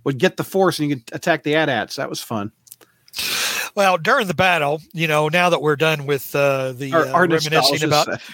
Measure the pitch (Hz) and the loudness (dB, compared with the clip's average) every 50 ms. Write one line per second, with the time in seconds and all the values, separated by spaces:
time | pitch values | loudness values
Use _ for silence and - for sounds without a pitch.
0 | - 135 139 127 143 185 185 - 156 - - 190 190 180 156 - 151 147 147 131 | -4 -4 -2 0 0 0 0 -2 -6 -4 0 2 2 2 2 0 -2 -2 -4 -4
1 | - - - 156 - - 165 156 - 151 147 156 160 147 135 110 98 - - - | -6 -10 -12 -4 0 0 0 0 0 0 0 2 2 2 0 -2 -2 -4 -6 -8
2 | 139 - - - - - 120 110 101 104 - _ _ - - - _ _ _ _ | -8 -8 -8 -10 -8 -6 -6 -6 -6 -8 -10 _ _ -20 -20 -20 _ _ _ _
3 | _ _ - - - - - - - - - - - - - - 196 190 185 180 | _ _ -10 -8 -6 -4 -4 -4 -4 -4 -4 -6 -8 -4 0 2 2 2 2 2
4 | 156 202 247 285 226 185 170 135 185 185 180 165 147 143 151 160 151 - - 165 | 2 0 2 2 0 0 0 2 2 2 2 2 2 0 -2 -4 -6 -8 -6 -4
5 | 165 160 151 151 151 151 156 180 175 180 170 147 135 151 151 135 156 160 156 151 | -2 0 2 2 2 2 2 2 2 4 2 2 2 2 0 2 2 0 0 0
6 | 139 135 147 135 - - - 147 143 143 139 135 131 131 127 123 143 139 139 165 | -2 -2 -2 -2 -4 -4 -2 0 2 2 2 0 -2 -4 -6 -8 -6 -2 0 2
7 | 151 131 135 175 180 175 165 160 156 151 156 156 135 135 143 139 151 147 143 147 | 2 2 2 2 2 4 2 0 0 0 2 2 2 2 2 0 0 2 2 2
8 | - - - - - - | 2 0 -2 -8 -10 -14